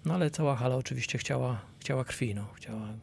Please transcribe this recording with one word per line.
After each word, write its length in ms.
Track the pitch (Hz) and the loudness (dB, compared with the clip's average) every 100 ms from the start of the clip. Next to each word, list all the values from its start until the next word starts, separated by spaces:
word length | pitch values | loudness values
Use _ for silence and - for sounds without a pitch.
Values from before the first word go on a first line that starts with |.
no 100 | 156 | 0
ale 160 | 180 151 | 2 2
cała 260 | 151 147 127 | 4 2 4
hala 200 | 127 127 | 4 2
oczywiście 420 | 127 127 - 123 | 0 -2 -2 -2
chciała, 420 | - 131 127 110 - - | 0 0 2 0 -6 -8
chciała 240 | - 131 | -2 -2
krwi, 300 | 127 - 120 | -2 -2 -2
no, 120 | 101 104 | -2 -6
chciała 340 | - - 110 107 110 | -10 -8 -6 -6 -8